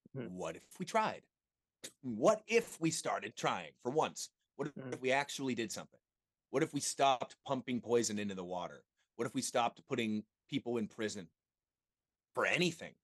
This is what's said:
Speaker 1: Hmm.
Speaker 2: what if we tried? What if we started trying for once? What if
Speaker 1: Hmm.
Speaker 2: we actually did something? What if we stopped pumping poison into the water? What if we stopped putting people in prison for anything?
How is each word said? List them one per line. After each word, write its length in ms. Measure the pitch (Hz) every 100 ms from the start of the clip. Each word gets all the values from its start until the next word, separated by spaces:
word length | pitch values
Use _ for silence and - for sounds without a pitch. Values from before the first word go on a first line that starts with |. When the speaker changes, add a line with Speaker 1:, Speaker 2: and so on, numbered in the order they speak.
| _
Speaker 1:
Hmm. 140 | 135 117
Speaker 2:
what 220 | 90 165 165
if 220 | - -
we 80 | 185
tried? 400 | 220 208 92 - _ _ _ _ _ - -
What 420 | 127 107 165 220 -
if 340 | 226 - -
we 100 | 160
started 460 | 156 - 101 98 -
trying 380 | 156 107 78 -
for 80 | 123
once? 400 | 151 123 - - _ _ -
What 120 | 147
if 60 |
Speaker 1:
Hmm. 260 | - 131 123
Speaker 2:
we 120 | 127
actually 420 | 135 143 - 135
did 160 | 117 110
something? 300 | - 80 _ _ _ _ _ _
What 140 | 127
if 100 | 156
we 80 | 143
stopped 560 | - - 139 127 - -
pumping 380 | - 131 123 123
poison 360 | 101 120 110 104
into 160 | 104
the 100 | 95
water? 420 | 90 90 85 69 - _ _ -
What 100 | 120
if 80 |
we 80 | 131
stopped 440 | - 123 117 - -
putting 400 | 127 110 107 - _ _
people 300 | 139 120 120
in 100 | 101
prison 420 | - 107 95 82 _ _ _ _ _ _ _ _ _ _
for 140 | 127 95
anything? 500 | 123 175 - 82 -